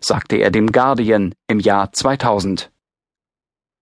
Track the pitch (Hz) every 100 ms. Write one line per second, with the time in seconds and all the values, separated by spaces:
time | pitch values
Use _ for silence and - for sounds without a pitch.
0 | - 104 - 107 101 101 107 113 127 127
1 | 110 107 95 - - 110 107 98 98 -
2 | 131 135 120 104 95 90 - _ _ _
3 | _ _ _ _ _ _ _ _